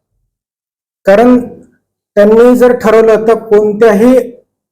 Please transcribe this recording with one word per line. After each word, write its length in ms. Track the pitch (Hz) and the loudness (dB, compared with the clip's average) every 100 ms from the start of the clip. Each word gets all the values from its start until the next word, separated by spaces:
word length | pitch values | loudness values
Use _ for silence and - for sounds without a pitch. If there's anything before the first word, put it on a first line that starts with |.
| _ _ _ _ _ _ _ _ _ _ | _ _ _ _ _ _ _ _ _ _
कारण 560 | - 202 247 247 - - - _ _ _ _ | -2 0 2 0 -4 -18 -20 _ _ _ _
त्यांनी 420 | 202 208 226 247 247 | -2 0 2 2 2
जर 200 | 247 247 | 0 0
ठरवलं, 500 | 226 220 220 214 226 | 0 0 2 0 -2
तर 60 | |
कोणत्याही 840 | 220 - 208 214 208 226 202 240 254 - - _ _ _ | -4 -2 -2 -2 0 0 2 0 0 -2 -18 _ _ _